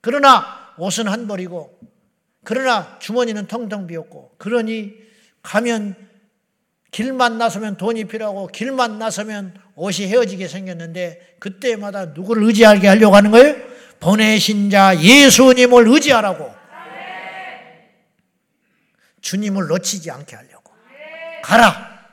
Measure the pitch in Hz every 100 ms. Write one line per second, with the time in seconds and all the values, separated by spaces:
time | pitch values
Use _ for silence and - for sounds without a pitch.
0 | 226 285 277 240 - - _ - 185 190
1 | 214 214 226 196 180 175 143 _ _ _
2 | _ _ _ _ - 233 262 226 165 -
3 | - 233 240 208 190 226 226 208 180 165
4 | 156 - _ _ 202 240 220 226 202 -
5 | _ _ _ _ - 202 240 226 208 185
6 | _ _ _ _ _ _ _ _ _ -
7 | 240 262 240 226 233 180 214 196 196 226
8 | 196 220 214 196 185 - 240 269 240 214
9 | 220 190 214 208 196 - _ - 185 175
10 | 196 233 220 185 185 165 190 170 165 170
11 | 175 165 _ _ 196 190 262 220 202 196
12 | 175 147 185 226 214 214 220 208 196 202
13 | 214 202 208 226 285 294 - - _ _
14 | 160 214 214 220 - 208 202 202 196 180
15 | 165 277 277 - 262 254 247 247 226 285
16 | 294 240 208 180 151 - _ - - -
17 | - - - - - - - _ _ _
18 | _ _ _ _ _ _ _ _ _ _
19 | _ _ - 190 208 196 160 175 - 196
20 | 160 131 151 117 _ _ _ _ _ _
21 | - - - - - 220 220 - - -
22 | _